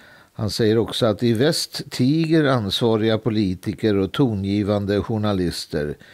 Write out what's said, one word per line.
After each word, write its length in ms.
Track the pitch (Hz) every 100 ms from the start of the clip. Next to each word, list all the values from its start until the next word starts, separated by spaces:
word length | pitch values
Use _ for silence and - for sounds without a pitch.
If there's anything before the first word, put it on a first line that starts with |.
| - - _
Han 180 | - 107
säger 280 | 87 110 113
också 280 | 98 - 117
att 160 | 98
i 100 | 120
väst 580 | 110 143 160 - - -
tiger 540 | - 127 160 156 160
ansvariga 760 | 143 127 101 - 120 110 110 110
politiker 800 | 127 107 98 90 - 87 110 98
och 160 | 95
tongivande 920 | - 131 101 98 101 101 104 98 101
journalister. 920 | 95 110 107 98 87 - - 80 73 - -